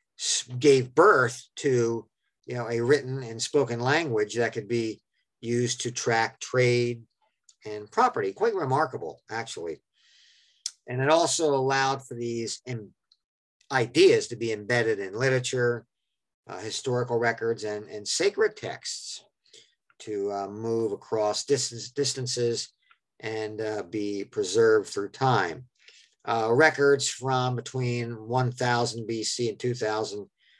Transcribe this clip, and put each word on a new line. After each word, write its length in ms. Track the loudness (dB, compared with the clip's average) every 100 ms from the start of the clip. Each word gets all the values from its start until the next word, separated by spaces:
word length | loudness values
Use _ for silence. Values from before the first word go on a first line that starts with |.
| _ -8
s-, 240 | -4 -4 -4 2
gave 340 | 6 6 4
birth 540 | 6 6 6 4 -2 -14 -6
to, 500 | 0 2 2 -2 -8 _ _ _ -12
you 100 | -8
know, 120 | -4
a 120 | -2
written 420 | 2 2 2 -8
and 180 | -8 -8
spoken 380 | -2 0 0 0
language 560 | 2 2 2 0 0 0
that 180 | -2
could 140 | -2 -4
be 340 | -2 -2 -6 _ _ _ _
used 420 | -4 0 0 -2
to 100 | -6
track 480 | -4 0 0 0 -4
trade 640 | -4 2 4 4 0 -4 -12 _ _ _ _ _ -12
and 260 | -12 -4
property. 420 | 2 2 2 -2
Quite 220 | 0 0 0
remarkable, 640 | 0 0 0 -4 -10 -12 -10
actually. 520 | -8 -8 -8 -10 -10 _ _ _ _ _ _ _ _ -14 -12 -8
And 140 | -2
it 80 | 2
also 440 | 4 4 2 2
allowed 520 | 2 2 2 2 -2 -6
for 100 | -8
these 460 | -4 -4 -4 -8 -8
im-, 260 | -10 -10 _ _ _ _ _ _ _ -4
ideas 560 | -2 2 6 8 6 2
to 80 | -4
be 160 | -4
embedded 480 | -4 0 0 2 0
in 140 | -4
literature, 720 | -2 2 2 0 0 0 0 -6 _ _ _ _ _ -16
uh, 100 | -12
historical 580 | -10 -6 -2 -2 0 0
records, 460 | 0 0 -2 -2 -4
and, 220 | -8 -10
and 200 | -10 -6
sacred 480 | 0 0 2 0 -2
texts 680 | -10 -10 -12 -12 -12 -16 -18 _ _ -20 -20 _ _ _
to, 320 | -10 -4 -4
uh, 160 | -4 -6
move 440 | -6 -4 -2 -2
across 500 | -4 -4 -2 0 -2
distance, 480 | 0 0 0 -8 -10
distances 800 | -4 -4 -4 -4 -2 0 -2 -6 _ _ _ _ _
and, 400 | -8 -6 -6 -6
uh, 240 | -4 -4
be 400 | -6 -6 -4 -6
preserved 640 | -6 -4 0 4 6 6 4
through 220 | -4 -6
time. 560 | 0 4 4 2 -4 -14 _ -20 -20 _ _
Uh, 260 | -4 0 2
records 580 | 6 6 6 4 4 0
from 460 | -4 -2 0 0 -2
between 560 | -6 -4 -2 -2 -4 -8 -4
one 240 | 0 0
thousand 560 | 0 0 2 0 -4 -6
B 160 | -4
C 260 | -4 -2 -4
and 80 | -2
two 160 | -4
thousand 540 | -2 -2 -2 -4 -6 -12 _ _ _